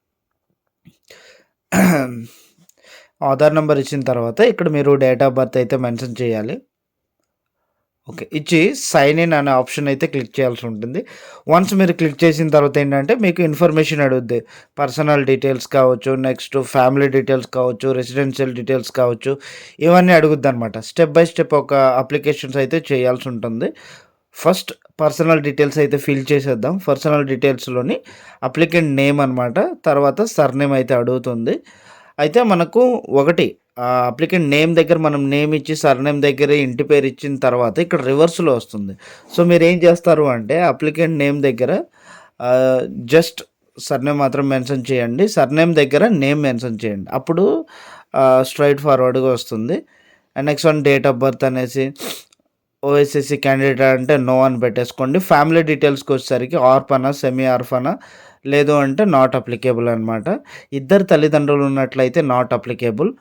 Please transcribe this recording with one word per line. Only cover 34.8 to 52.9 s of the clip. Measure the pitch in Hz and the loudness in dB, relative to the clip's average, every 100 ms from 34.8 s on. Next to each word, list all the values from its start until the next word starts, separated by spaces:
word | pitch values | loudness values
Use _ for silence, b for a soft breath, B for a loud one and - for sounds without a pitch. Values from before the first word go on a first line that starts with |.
| 160 165 | 2 2
మనం | 156 147 139 | 0 0 -2
నేమ్ | 143 151 | 0 0
ఇచ్చి | 151 135 | -2 -4
సర్నేమ్ | 156 151 127 143 147 | -2 2 2 0 0
దగ్గర | 143 139 147 | 0 2 2
ఇంటి | 147 135 123 | 2 0 -4
పేరు | 139 147 135 | 2 2 2
ఇచ్చిన | - 143 135 | -4 -8 -2
తర్వాత | 131 120 120 104 | 0 0 0 -2
ఇక్కడ | 170 170 | -2 -2
రివర్స్‌లో | 131 139 165 170 165 | 0 2 2 2 0
వస్తుంది. | 123 - 107 101 95 B B - - | 0 -4 -10 -10 -12 B B -6 0
So | |
మీరు | 175 170 | 2 4
ఏం | 165 175 | 4 4
చేస్తారు | 170 170 170 156 | 4 4 2 2
అంటే | 147 120 110 156 | 2 0 -2 0
అప్లికెంట్ | 175 123 156 151 165 160 | 0 0 -2 0 0 0
నేమ్ | 143 143 | 0 0
దగ్గర, | 139 117 127 190 349 B B B B - | 0 0 0 -2 -4 B B B B -8
ఆ, | 123 127 131 131 123 135 | 0 2 2 0 -2 -8
just | 117 156 170 - - _ _ - | 2 2 2 -4 -18 _ _ -16
సర్నేమ్ | - 139 135 147 | -6 -4 -2 0
మాత్రం | 139 135 139 | 0 0 -2
మెన్షన్ | 135 123 139 127 | -2 -2 -6 -2
చేయండి, | 131 117 123 208 | -2 -2 -2 -2
సర్నేమ్ | 208 131 151 170 | 0 0 2 2
దగ్గర | 160 139 143 214 | 2 2 2 2
నేమ్ | 190 135 147 | 2 0 0
మెన్షన్ | 143 117 123 110 | -2 -2 -6 -6
చేయండి, | 110 101 92 | -6 -6 -6
అప్పుడు, | 131 - 165 202 330 320 B B B _ 139 | -6 -4 0 0 0 -6 B B B _ 0
ఆ, | 131 131 | 4 4
స్ట్రైట్ | 131 - 147 143 | 2 0 2 2
ఫార్వర్డ్‌గా | 147 131 127 127 131 | 2 2 2 0 0
వస్తుంది. | 123 - 113 113 208 - b b b b - | -2 -4 -6 -4 -6 -8 b b b b -6
And | 143 | -4
నెక్స్ట్ | 143 165 | 0 0
వన్ | 151 | 2
date | 143 139 143 | 2 2 2
of | 123 | 0
birth | 135 135 135 | -2 0 -2
అనేసి | 127 127 131 135 139 B B - _ _ _ _ _ | -2 -4 -4 -6 -6 B B -18 _ _ _ _ _
ఓఎస్ఎస్సీ | 143 | 0